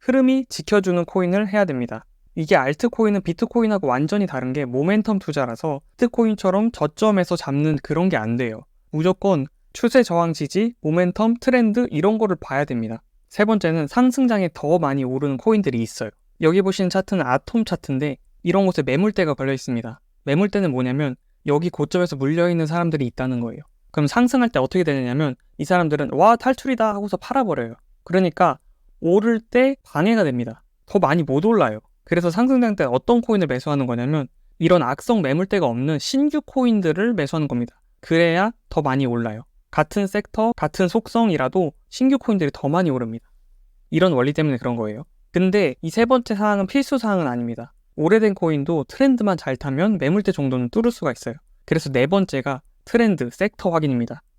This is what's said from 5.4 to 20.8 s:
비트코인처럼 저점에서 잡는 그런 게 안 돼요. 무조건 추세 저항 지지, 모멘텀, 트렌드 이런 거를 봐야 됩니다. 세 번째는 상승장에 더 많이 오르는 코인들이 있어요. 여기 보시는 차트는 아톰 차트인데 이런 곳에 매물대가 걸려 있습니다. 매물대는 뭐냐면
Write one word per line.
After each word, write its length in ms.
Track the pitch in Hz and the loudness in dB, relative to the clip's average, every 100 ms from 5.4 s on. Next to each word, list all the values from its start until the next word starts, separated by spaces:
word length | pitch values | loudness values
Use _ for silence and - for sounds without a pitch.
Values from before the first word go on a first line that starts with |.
| 127 117 160 139 - - | -4 -4 -6 -6 -10 -2
비트코인처럼 760 | 240 - 226 208 190 190 226 | 0 2 0 2 0 2 0
저점에서 640 | - 196 - 220 202 175 170 | 0 -4 0 2 2 2 -2
잡는 400 | - 139 156 147 | -2 0 0 0
그런 260 | - 156 185 | -2 -2 0
게 80 | 147 | 0
안 200 | 110 120 | -2 -2
돼요. 260 | 120 110 - _ _ | -2 -6 -14 _ _
무조건 560 | 151 175 180 196 170 135 _ _ | -2 0 0 0 0 -2 _ _
추세 300 | - 240 262 | -4 2 4
저항 300 | 233 170 170 | 4 2 0
지지, 420 | 156 143 185 226 - | -2 -4 -2 -2 -2
모멘텀, 580 | 156 165 180 180 220 240 | -2 0 0 0 0 0
트렌드 460 | - 247 220 220 247 | 2 2 2 2 -2
이런 280 | 147 202 220 | 0 0 2
거를 180 | 214 175 | 0 -2
봐야 280 | - 135 | -4 -4
됩니다. 380 | 151 123 110 113 _ _ _ | -2 -4 -6 -10 _ _ _
세 160 | - | -2
번째는 420 | 208 214 165 160 143 | 2 2 2 0 -2
상승장에 640 | - 254 247 254 214 175 | 2 2 4 2 2 -2
더 260 | - 147 175 | -2 0 0
많이 260 | 147 139 | 2 -2
오르는 320 | 127 131 143 131 | -2 -2 -2 -2
코인들이 440 | 220 214 165 123 | 2 2 2 -2
있어요. 280 | 113 - 110 - _ - | -4 -6 -12 -12 _ -2
여기 200 | 160 175 | 2 4
보시는 280 | 185 190 180 | 2 0 0
차트는 340 | 190 190 185 127 | -2 -2 -2 0
아톰 380 | 131 - 233 | -2 0 -2
차트인데 520 | 220 170 - 135 147 131 _ _ | -2 -4 -4 -4 -4 -6 _ _
이런 240 | 175 180 190 | 0 2 2
곳에 160 | 175 | 0
매물대가 520 | 131 139 208 196 160 | 0 0 0 0 -2
걸려 180 | 139 135 | -2 -2
있습니다. 480 | 131 - 120 113 117 _ _ | -4 -4 -6 -6 -12 _ _
매물대는 460 | - 151 202 208 180 | -2 0 2 0 -2
뭐냐면 440 | 127 | -2